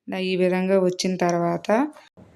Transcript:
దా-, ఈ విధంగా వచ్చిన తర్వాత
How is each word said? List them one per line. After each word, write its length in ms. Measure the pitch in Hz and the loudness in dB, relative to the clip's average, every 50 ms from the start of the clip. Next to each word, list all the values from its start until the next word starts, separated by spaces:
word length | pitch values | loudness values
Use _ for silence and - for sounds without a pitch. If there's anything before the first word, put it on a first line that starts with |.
| _ - | _ -10
దా-, 140 | 190 190 | -8 -6
ఈ 120 | 185 185 185 | -4 -2 0
విధంగా 420 | 180 185 185 180 185 185 185 196 196 | 0 2 2 2 0 0 2 2 2
వచ్చిన 340 | 185 180 180 180 - 185 185 | 2 2 0 0 -2 -4 -2
తర్వాత 520 | 175 185 175 175 175 170 170 170 170 - - 202 226 285 302 - - - _ _ - - - _ | 0 0 0 0 0 0 0 -2 -4 -2 0 0 0 0 -2 -6 -14 -20 _ _ -20 -20 -20 _